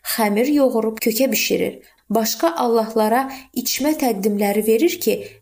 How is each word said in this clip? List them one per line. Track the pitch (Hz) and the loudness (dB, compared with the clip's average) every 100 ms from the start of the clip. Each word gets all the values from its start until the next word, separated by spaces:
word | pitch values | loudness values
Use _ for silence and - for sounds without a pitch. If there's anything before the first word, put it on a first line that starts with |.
xəmir | - - 214 208 262 | -8 -2 0 2 2
yoğurub | 294 262 220 220 220 | 4 2 2 -2 -2
kökə | 233 220 269 | -2 0 0
bişirir. | 214 - 175 180 - - _ _ | 0 0 0 -2 -6 -18 _ _
Başqa | 214 220 - 330 330 | -2 -2 0 -2 0
allahlara | 247 226 220 220 208 240 269 - - | 0 0 0 0 2 2 0 -8 -10
içmə | - 247 - 277 311 | -8 -6 -2 -2 0
təqdimləri | 247 196 208 202 208 202 214 | 0 0 0 0 0 0 2
verir | 226 339 - | 2 2 0
ki, | 226 196 - - | -2 -2 -6 -18